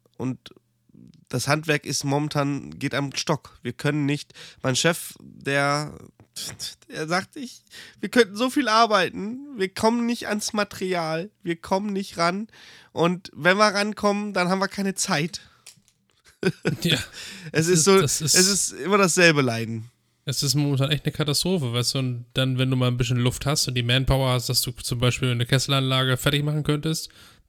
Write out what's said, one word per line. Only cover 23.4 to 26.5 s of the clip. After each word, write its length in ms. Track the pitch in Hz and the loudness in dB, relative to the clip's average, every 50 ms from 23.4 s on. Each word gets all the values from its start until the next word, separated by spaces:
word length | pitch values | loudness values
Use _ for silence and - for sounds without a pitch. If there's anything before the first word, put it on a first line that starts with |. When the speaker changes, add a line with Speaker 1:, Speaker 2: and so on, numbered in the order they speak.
| - | -2
Speaker 2:
hast 220 | 139 151 - - - | -2 0 0 0 -2
und 80 | 127 | -2
die 80 | 123 120 | -2 0
Manpower 480 | 117 123 135 131 - 135 135 135 127 | 2 2 2 4 4 2 4 4 2
hast, 180 | 127 123 113 - | 0 0 0 0
dass 120 | 113 - | -2 -2
du 100 | - 127 | -2 -2
zum 260 | - - - - 127 120 | -6 -8 -6 -6 -2 2
Beispiel 300 | 127 123 - - - 127 | 2 2 2 2 0 0
eine 160 | 123 120 120 | 0 0 0
Kesselanlage 720 | - 143 131 - - 139 135 135 131 131 131 131 131 127 - | 2 2 2 2 2 0 0 2 2 0 0 2 2 0 2
fertig 260 | - 147 143 143 143 | 2 0 0 2 0
machen 200 | 151 | 0